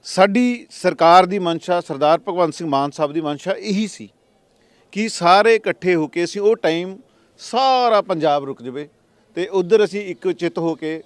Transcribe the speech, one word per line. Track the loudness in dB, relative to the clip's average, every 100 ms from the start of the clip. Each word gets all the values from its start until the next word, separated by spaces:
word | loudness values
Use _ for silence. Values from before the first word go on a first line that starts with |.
ਸਾਡੀ | -8 2 2 4 0 -2 -10
ਸਰਕਾਰ | -4 -4 2 6 8 6
ਦੀ | 0
ਮਨਸ਼ਾ, | -2 -4 -2 -4
ਸਰਦਾਰ | -4 -2 2 2
ਭਗਵੰਤ | -2 -2 -2
ਸਿੰਘ | -2 -2
ਮਾਨ | -2 -2
ਸਾਹਿਬ | -4 -4
ਦੀ | -4
ਮਨਸ਼ਾ | -6 -8 -6
ਇਹੀ | -8 -4 -4 -4
ਸੀ | -8 -20 _ _ _ _ _ _ _ _
ਕਿ | -8 -6
ਸਾਰੇ | 0 4 6 6 2
ਇਕੱਠੇ | 0 -4 0 0
ਹੋ | -2
ਕੇ | -4
ਅਸੀਂ | -6 -2
ਉਹ | 0 0
ਟਾਈਮ | 0 -2 -6 -12 _ _ _ _
ਸਾਰਾ | -8 -2 2 2 2 2
ਪੰਜਾਬ | 0 -2 0 0
ਰੁਕ | -4 -12
ਜਾਵੇ | -12 -12 -14 _ _ _ _ -10
ਤੇ | -4
ਉੱਧਰ | -4 2 2 2
ਅਸੀਂ | -4 -10
ਇੱਕ | -8 -6
ਚਿੱਤ | -4 -6 -4
ਹੋ | -6 -6
ਕੇ | -8 -10